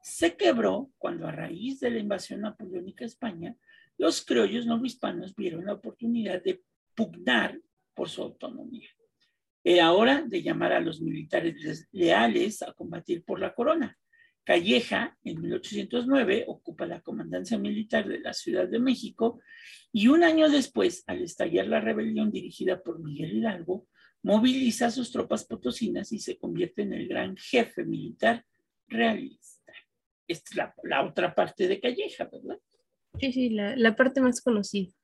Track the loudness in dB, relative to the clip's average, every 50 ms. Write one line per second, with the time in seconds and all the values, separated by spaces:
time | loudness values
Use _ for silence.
0 | _ -14 -4 0 0 0 2 4 2 4 4 4 2 2 0 0 -4 -8 _ _
1 | -8 -6 -6 -6 -8 -8 -8 -8 -10 -10 -10 -8 -8 -8 -6 -4 -2 -2 -2 -2
2 | -2 -2 -4 -4 -6 -10 -10 -8 -8 -8 -10 _ -14 -10 -10 -10 -10 -10 -12 -12
3 | -12 -12 -10 _ -8 -8 -8 -8 -12 -12 -12 _ _ _ -20 _ _ _ _ 0
4 | 0 2 2 0 -2 0 2 4 4 2 2 -2 0 0 0 0 -2 -4 -6 _
5 | -6 -6 -4 -6 -10 -12 -10 -6 -6 -6 -6 -6 -6 -8 -8 -8 -8 -14 -12 _
6 | -4 -2 -2 0 -2 -2 -4 -2 -2 -4 -4 -4 _ _ _ _ _ _ _ -4
7 | -4 -4 -4 -6 0 2 2 2 2 0 -4 -10 _ _ _ _ _ _ _ -8
8 | -8 -8 -6 -10 -10 -10 -10 _ -14 -14 -12 -14 -14 -14 -16 -16 -18 -20 _ _
9 | _ _ _ _ _ _ _ _ _ _ _ _ _ 6 8 8 8 8 8 8
10 | 6 6 6 4 0 -2 -4 -4 -2 -2 -2 0 0 2 2 2 0 -2 -4 -4
11 | -6 -6 -4 -6 -8 -2 -2 0 0 -2 -4 -4 -8 -8 -8 -8 -12 _ -2 2
12 | 4 4 6 6 4 4 4 2 0 0 -2 -6 -10 -10 -10 _ -12 -10 -10 -12
13 | -6 -6 -6 -6 _ -6 -4 -4 -4 -6 -2 -2 2 2 2 2 0 -4 -6 _
14 | _ _ _ _ _ _ _ _ _ 2 2 4 4 4 2 2 2 0 -2 -2
15 | -2 -4 _ _ _ -10 -8 -6 -4 -4 -4 -6 -6 -6 -8 -8 -6 -2 -4 -2
16 | 0 2 2 4 4 4 2 0 0 -4 -10 -12 _ -16 -10 -8 -8 -8 -8 -10
17 | _ -10 -10 -8 -8 -6 -6 -8 -4 -2 -2 -2 -2 -2 -2 -4 -4 0 0 0
18 | 0 0 -6 -6 -6 -8 -10 -8 -6 -2 0 0 0 0 0 0 2 2 0 0
19 | -4 -12 -4 0 0 0 0 -4 _ _ -20 -20 -20 -20 -20 -20 _ _ -2 4
20 | 6 8 8 8 8 6 8 6 6 6 6 4 2 2 _ 2 2 2 2 -2
21 | _ -8 -6 -6 -6 -8 -2 -2 -2 2 2 2 2 4 2 2 2 0 0 0
22 | -2 -2 0 2 0 0 0 -2 -8 -8 -8 -2 0 0 0 0 -4 -10 -10 -8
23 | -8 -10 -6 -6 -6 -4 -2 0 0 0 -2 -4 -4 -6 -6 -6 _ _ _ _
24 | _ _ _ _ 2 4 4 6 6 4 4 4 2 0 2 2 0 0 0 -2
25 | -4 -4 -4 -4 -2 -2 -2 -4 -4 _ -12 -6 -6 -6 -4 -2 -4 -2 -2 -4
26 | -6 -6 -8 -8 -6 -8 -10 _ -8 -6 -2 -2 -4 -4 _ -6 -4 -4 -4 -6
27 | -6 -4 -4 -4 -4 -6 -8 -12 -8 0 2 2 2 2 -4 -8 -6 -6 -6 -6
28 | -6 -10 -6 _ 2 2 2 2 _ _ _ _ _ _ _ _ _ _ -2 0
29 | 0 2 0 -2 -6 -10 -14 _ _ -20 -20 _ _ -20 -20 -20 _ _ _ _
30 | _ _ _ _ _ -10 -10 -10 _ -8 -6 -6 -6 -6 _ -14 -6 -2 0 0
31 | 0 0 0 -2 -2 0 2 0 0 0 0 -2 0 0 0 0 0 -2 -2 -2
32 | -6 -6 -6 -8 -10 -10 -10 -14 -12 -12 -12 -12 _ _ _ _ _ _ _ _
33 | _ _ -8 -4 -4 -2 0 0 0 0 0 0 -2 -2 0 4 4 4 6 6
34 | 2 4 4 4 4 4 2 2 0 0 2 2 0 -2 -2 -4 -4 -4 _ _